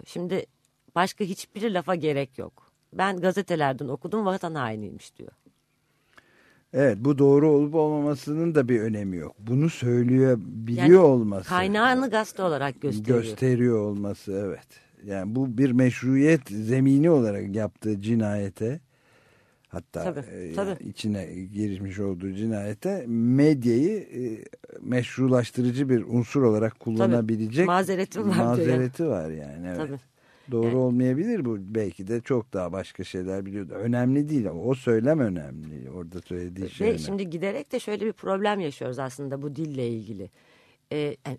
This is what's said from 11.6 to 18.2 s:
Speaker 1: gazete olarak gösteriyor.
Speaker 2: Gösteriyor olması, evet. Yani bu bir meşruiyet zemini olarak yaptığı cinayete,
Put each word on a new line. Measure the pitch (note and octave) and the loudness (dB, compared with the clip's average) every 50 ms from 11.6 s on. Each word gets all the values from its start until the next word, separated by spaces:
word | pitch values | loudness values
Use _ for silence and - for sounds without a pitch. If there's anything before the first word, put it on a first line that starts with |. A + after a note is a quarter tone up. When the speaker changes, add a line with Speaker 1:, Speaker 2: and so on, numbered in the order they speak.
| F#3 G3 G#3 G#3+ A#3 C4 B3+ B3+ C4+ A#3+ | 0 2 2 2 4 4 4 2 0 0
Speaker 1:
gazete | G#3 A3 G#3+ - - - F#3+ | 0 0 -2 -2 -4 -2 -2
olarak | F3 D3+ C3 C#3 C#3 B2+ - | 0 0 0 -2 -4 -4 -4
gösteriyor. | - C#3 G#2 G#2+ G#2+ B2 A#2+ A#2 | -4 -4 -4 -2 0 2 2 2
Speaker 2:
Gösteriyor | A2 A2+ G#2+ - C3 C3 B2 A#2 B2 B2 A#2 G#2+ | 2 -2 -4 0 0 2 2 4 4 4 2 2
olması, | G#2 G#2 G2+ G2+ G2+ G2+ G2 - - G#2 F#2+ G2 G#2 | 0 -2 -2 -4 -6 -6 -8 -8 -8 -6 -6 -4 -4
evet. | F#2 D#2 - - _ - - _ _ _ _ - | -6 -6 -10 -12 _ -20 -20 _ _ _ _ -12
Yani | G2+ G2 G2 F#2+ G#2 A2+ | -8 -6 -6 -4 -4 -2
bu | C3 C3+ C3 A2 | -2 -2 -2 2
bir | A#2+ C#3 C3 | 2 2 4
meşruiyet | A#2+ B2+ B2+ B2 B2+ - B2 B2+ C3+ C3+ C#3+ D#3 E3 D#3 - - | 4 4 4 4 2 0 0 0 2 4 6 6 4 4 0 -4
zemini | G2 G#2+ G#2+ A2 C3 C3 C3+ C3+ C#3 C#3 D#3 F3 | -8 -6 -2 0 0 2 4 4 6 6 6 6
olarak | E3 C#3 A#2 G#2+ G2+ G2+ G2 G2 G2 | 6 4 4 2 0 -4 -6 -4 -4
yaptığı | A2 G#2+ G2+ - _ - A2 G#2+ G2 | -4 -4 -4 -6 _ -4 -4 -4 -2
cinayete, | G2+ A2 A#2 A2+ | -2 0 0 0